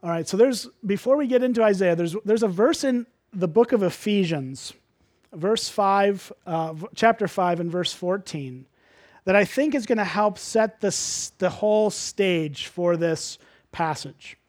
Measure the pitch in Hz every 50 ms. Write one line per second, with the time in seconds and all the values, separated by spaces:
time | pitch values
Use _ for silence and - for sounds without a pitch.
0 | - 175 170 165 165 - - 185 233 269 254 202 - - _ _ - 196 202 196
1 | - 240 262 294 294 247 254 247 254 254 247 226 226 214 202 185 196 180 170 165
2 | 175 170 156 208 - 202 214 226 226 214 180 170 214 277 330 - - 269 254 240
3 | 233 _ _ _ _ _ - 190 175 180 151 214 240 240 262 233 196 175 - -
4 | - 214 208 202 190 165 160 147 135 131 135 131 - - - _ _ _ _ _
5 | _ _ _ _ _ _ - 175 151 196 220 220 - - - - 202 196 196 202
6 | 196 202 202 190 - - - _ _ - 165 165 160 160 160 156 165 - - -
7 | - 226 226 226 208 185 - - 185 180 175 170 175 170 165 180 175 - - -
8 | - 180 185 202 185 - - 156 139 131 127 127 131 _ _ _ _ _ _ _
9 | _ _ _ - _ - 190 202 202 - - - 285 311 269 285 220 - 247 220
10 | 208 185 - 202 214 214 202 - - - - 220 220 214 220 _ - 202 - -
11 | - - - - - - _ _ - 180 - - - 214 214 214 214 208 - -
12 | - - - - 202 190 180 165 160 151 143 - - - - - 175 175 170 165
13 | 170 165 160 151 - - - - _ _ _ _ _ _ - - 170 160 156 -
14 | - 147 - _ - - - _ _